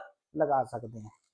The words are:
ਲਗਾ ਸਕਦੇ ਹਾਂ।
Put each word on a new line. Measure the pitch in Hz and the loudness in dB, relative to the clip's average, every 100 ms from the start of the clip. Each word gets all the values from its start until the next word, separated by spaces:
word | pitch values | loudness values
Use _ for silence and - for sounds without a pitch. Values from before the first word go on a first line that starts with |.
| - _ _ 151 | 4 _ _ 0
ਲਗਾ | 151 135 | 4 4
ਸਕਦੇ | 120 110 113 113 | 2 -4 -8 -10
ਹਾਂ। | 110 - _ | -14 -18 _